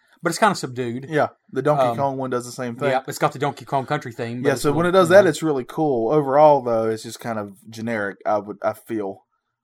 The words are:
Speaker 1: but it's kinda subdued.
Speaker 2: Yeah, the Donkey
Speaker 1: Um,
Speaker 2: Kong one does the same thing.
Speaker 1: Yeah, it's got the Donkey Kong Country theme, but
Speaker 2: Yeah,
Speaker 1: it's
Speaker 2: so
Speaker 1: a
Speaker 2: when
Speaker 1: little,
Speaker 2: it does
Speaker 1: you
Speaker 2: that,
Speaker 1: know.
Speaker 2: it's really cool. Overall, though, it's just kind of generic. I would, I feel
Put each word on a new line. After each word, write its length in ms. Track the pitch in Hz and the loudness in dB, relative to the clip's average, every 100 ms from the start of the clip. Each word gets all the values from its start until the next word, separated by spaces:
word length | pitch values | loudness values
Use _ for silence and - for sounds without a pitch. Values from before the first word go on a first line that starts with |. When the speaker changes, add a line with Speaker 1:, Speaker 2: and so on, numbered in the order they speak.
| _ _ | _ _
Speaker 1:
but 80 | 170 | -6
it's 80 | 160 | 0
kinda 160 | 214 | 0
subdued. 520 | 180 139 123 123 120 135 | 0 -6 -6 -6 -6 -2
Speaker 2:
Yeah, 200 | 151 120 - _ | 0 0 -2 _
the 120 | 135 | -2
Donkey 200 | 139 147 123 | 0 2 2
Speaker 1:
Um, 100 | 117 | 0
Speaker 2:
Kong 200 | 139 131 | -2 -4
one 140 | 131 | -4
does 160 | 123 120 | -6 -6
the 60 | |
same 240 | 120 123 120 | -10 -10 -4
thing. 140 | 143 | -2
Speaker 1:
Yeah, 120 | 131 139 | -2 -4
it's 100 | 131 | -2
got 140 | 156 | -2
the 60 | 135 | -2
Donkey 240 | 143 - | -6 -6
Kong 220 | 120 139 123 | -6 -4 -2
Country 260 | 151 127 | -6 -6
theme, 300 | 113 117 120 | -10 -8 -4
but 60 | 139 | -2
Speaker 2:
Yeah, 40 | |
Speaker 1:
it's 80 | 127 | 0
Speaker 2:
so 80 | 147 | 0
Speaker 1:
a 20 | |
Speaker 2:
when 140 | 143 175 | 0 2
Speaker 1:
little, 40 | 190 | 4
Speaker 2:
it 40 | |
does 60 | 170 | 8
Speaker 1:
you 60 | 190 | 8
Speaker 2:
that, 60 | |
Speaker 1:
know. 40 | 185 | 6
Speaker 2:
it's 120 | 143 | 4
really 220 | 160 135 | -2 -2
cool. 480 | 123 - 156 123 113 | -4 -4 -2 0 2
Overall, 500 | 151 139 139 151 143 | 2 4 6 6 6
though, 260 | 120 113 113 | 2 0 0
it's 140 | 110 | -4
just 160 | 117 - | -8 -12
kind 180 | 120 110 | -8 -8
of 140 | 104 95 104 | -8 -14 -18
generic. 500 | 113 113 110 101 92 | -10 -6 -4 -6 -6
I 140 | - 104 | -2 -2
would, 180 | 101 98 | -2 -6
I 100 | 107 | -6
feel 500 | 107 - 110 98 101 _ _ _ _ | -6 -6 -6 -6 -10 _ _ _ _